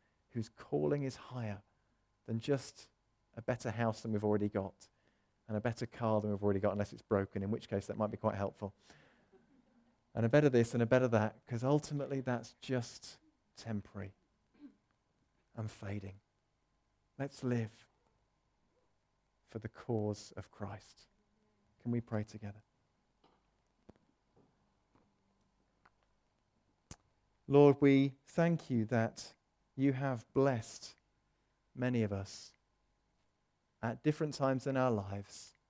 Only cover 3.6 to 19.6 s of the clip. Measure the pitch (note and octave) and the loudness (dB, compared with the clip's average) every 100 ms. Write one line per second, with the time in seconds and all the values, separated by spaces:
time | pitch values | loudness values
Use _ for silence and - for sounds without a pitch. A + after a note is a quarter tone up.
3.6 | A#2+ G#2+ A2+ A2 A#2 G#2+ G#2+ G#2 G#2 G#2 | -4 0 0 0 -2 0 2 2 2 -2
4.6 | G2 - - _ _ _ _ _ - G#2+ | -4 -8 -20 _ _ _ _ _ -6 -2
5.6 | A#2 A2 - - A2+ G#2+ G#2+ G2+ G#2 G2 | -2 -2 -6 -2 2 2 2 0 2 2
6.6 | G2+ G2+ G2+ - - G2+ G2 G2+ G2 A2+ | 2 0 -2 -6 0 0 0 -2 -2 -4
7.6 | - G2 - G#2+ G#2+ G#2 G#2+ G2+ G2 - | -2 -4 -4 -2 -2 0 -2 0 -2 -4
8.6 | G2 - - - - _ _ - _ _ | -10 -10 -20 -20 -20 _ _ -20 _ _
9.6 | _ _ _ _ _ - A2+ D3 D3 B2 | _ _ _ _ _ -2 4 6 6 6
10.6 | A#2 B2 A2+ B2+ B2+ A2+ G#2+ - - A#2 | 4 2 4 4 4 4 2 -2 -8 -4
11.6 | B2+ D3 D3+ D3 C3 C3+ B2+ A#2+ A#2 - | 0 0 0 -6 -4 -4 -2 -4 -6 -12
12.6 | - B2+ A#2+ - - - _ _ _ - | -4 -4 -4 -10 -18 -20 _ _ _ -14
13.6 | A#2 G#2+ - G#2 G2 - _ _ _ _ | -8 -8 -8 -12 -12 -14 _ _ _ _
14.6 | D4 - _ _ _ _ _ _ _ A#2 | -20 -20 _ _ _ _ _ _ _ -8
15.6 | A2 - G2 G2+ G2 G2 _ _ _ _ | -8 -8 -8 -8 -8 -14 _ _ _ _
16.6 | _ _ _ _ _ - C#3 - B2+ A#2+ | _ _ _ _ _ -10 -8 -4 -2 0
17.6 | G#2+ - - _ _ _ _ _ _ _ | -2 -8 -20 _ _ _ _ _ _ _
18.6 | _ _ _ _ _ _ _ _ _ A2+ | _ _ _ _ _ _ _ _ _ -10